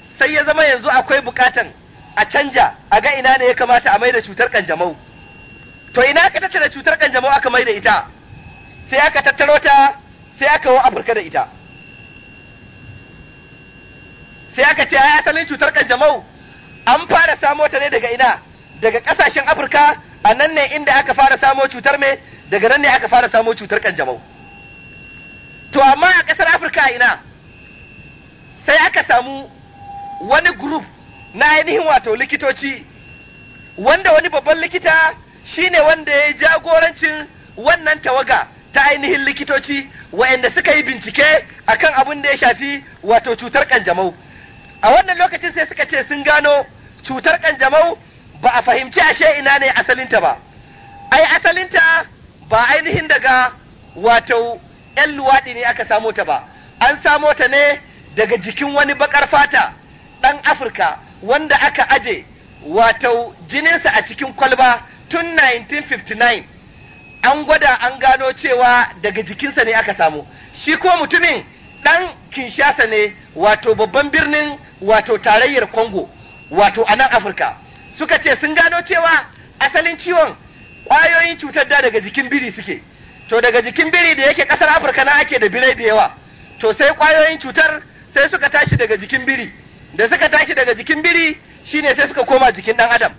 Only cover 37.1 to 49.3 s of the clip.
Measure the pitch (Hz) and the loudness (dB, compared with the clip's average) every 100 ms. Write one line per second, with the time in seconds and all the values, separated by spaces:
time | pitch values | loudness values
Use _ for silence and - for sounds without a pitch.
37.1 | 302 294 - - - 240 339 311 302 - | -6 -12 -18 -20 -6 -2 0 0 -4 -2
38.1 | 254 247 202 131 - - 277 277 285 277 | -2 0 -2 -2 -14 -6 0 2 0 -2
39.1 | 285 277 277 285 277 277 277 269 - - | -2 -4 -6 -4 -4 -4 -8 -10 -20 -16
40.1 | 175 254 262 247 - - 302 254 247 214 | -2 0 2 0 -2 0 0 0 -6 -6
41.1 | - 294 311 - - - 220 311 269 269 | 0 2 2 0 -10 -2 0 2 2 -2
42.1 | 294 285 277 262 226 277 285 269 - 190 | -2 -2 0 0 0 -6 -10 -12 -14 0
43.1 | 226 254 226 240 277 285 254 185 175 190 | 2 2 -6 -2 -4 0 -2 0 -2 -2
44.1 | 170 - - - - - - 214 302 381 | -6 -20 -20 -20 -20 -20 -2 4 4 2
45.1 | 349 359 349 349 339 311 - 285 277 254 | 0 -2 -2 -8 -6 -6 -6 -4 -4 -6
46.1 | 285 285 294 294 285 269 - - - - | -6 0 2 2 0 -2 -14 -20 -20 -12
47.1 | 262 330 339 320 285 262 294 339 - - | -4 -2 0 -2 0 2 2 2 -2 -14
48.1 | - - - 247 240 240 247 262 - 311 | -20 -20 -2 0 0 0 -2 -2 0 0
49.1 | - 320 | 2 2